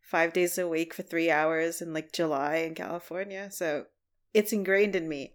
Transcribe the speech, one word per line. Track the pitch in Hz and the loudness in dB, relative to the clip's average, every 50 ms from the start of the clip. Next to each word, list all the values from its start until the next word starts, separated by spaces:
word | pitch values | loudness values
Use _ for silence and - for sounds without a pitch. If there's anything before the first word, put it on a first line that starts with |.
five | _ - - 165 165 170 - | _ 0 2 2 2 2 4
days | 185 180 175 - | 2 2 2 2
a | 185 180 | -2 -2
week | 170 160 160 165 165 - | 0 0 -2 -2 -2 -6
for | - 190 | -12 -10
three | - 170 165 165 165 | -4 -2 0 2 4
hours | 156 151 156 156 165 160 165 170 165 - | 4 4 4 2 2 2 0 -2 -4 -6
in, | 175 165 156 | -8 -4 -6
like, | 156 156 - | -6 -6 -6
July | - - 170 160 151 135 139 147 156 | -2 -2 0 0 2 0 0 0 0
in | 165 165 165 160 | 0 -2 -2 -4
California. | 165 - - - 175 - - 160 180 196 202 196 190 202 196 | -8 -8 -8 -8 -10 -10 -10 -8 -8 -8 -8 -10 -12 -12 -12
So | - - 180 160 147 147 - - _ _ _ _ _ _ _ _ - | -6 -4 -2 -2 -2 -4 -6 -10 _ _ _ _ _ _ _ _ 2
it's | 214 214 - 226 | 2 2 4 -2
ingrained | 208 190 185 196 196 208 208 190 | -2 2 4 4 4 4 4 2
in | 185 165 160 | -2 -2 -2
me. | 151 139 131 - | -6 -6 -8 -12